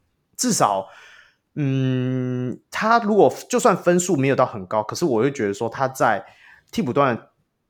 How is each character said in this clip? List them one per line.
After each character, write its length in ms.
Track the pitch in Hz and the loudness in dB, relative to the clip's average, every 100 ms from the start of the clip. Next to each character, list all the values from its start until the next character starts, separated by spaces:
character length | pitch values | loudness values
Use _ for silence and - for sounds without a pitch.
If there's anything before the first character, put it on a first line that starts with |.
| _ _ _ - | _ _ _ -4
至 140 | 254 | -2
少， 360 | 180 120 98 - - - - _ _ _ - | 2 2 0 -4 -16 -20 -20 _ _ _ -4
嗯， 1040 | 139 135 131 127 127 127 127 123 123 - _ | -2 0 0 0 -2 -2 -4 -4 -6 -10 _
他 280 | - 214 233 | -6 0 2
如 140 | 208 | 2
果 200 | 208 135 - - | 4 4 2 -4
就 100 | 247 | 0
算 160 | 240 180 | 2 2
分 240 | - 180 | 2 2
数 160 | 180 151 | 2 0
没 140 | 135 | 2
有 60 | 127 | 2
到 100 | 123 | 0
很 200 | 107 92 | -2 -4
高， 160 | 110 | -4
可 140 | 107 - | -4 -4
是 80 | |
我 180 | 175 113 | 0 2
会 80 | 135 | 0
觉 140 | 135 101 | 0 -4
得 80 | |
说 140 | 101 117 | -2 -6
他 180 | - 131 | -4 -6
在 380 | 135 131 101 - _ - - _ | 0 0 0 -6 _ -20 -20 _
替 100 | - | -6
补 120 | 139 | -2
端 340 | 139 139 110 - _ _ _ | 0 0 0 -8 _ _ _